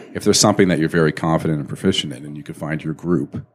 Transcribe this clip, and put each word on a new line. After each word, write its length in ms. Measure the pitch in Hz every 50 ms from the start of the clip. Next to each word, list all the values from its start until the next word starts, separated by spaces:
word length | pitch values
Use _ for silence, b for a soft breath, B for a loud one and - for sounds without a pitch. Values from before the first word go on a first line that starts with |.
| - - -
If 100 | - -
there's 160 | 104 101 -
something 280 | - 110 101 - 101 90
that 100 | 85 73
you're 100 | 80 78
very 240 | 80 85 80 78 80
confident 480 | - - 82 80 80 80 82 78 73
and 80 | 69 65
proficient 440 | 76 - - 95 92 - - 76 65
in, 120 | 62 73
and 120 | 73 73
you 60 | 73 71
can 120 | - 78
find 280 | - 80 73 78 78 78
your 120 | 80 78
group, 500 | - - 85 87 69 67 - - - - - _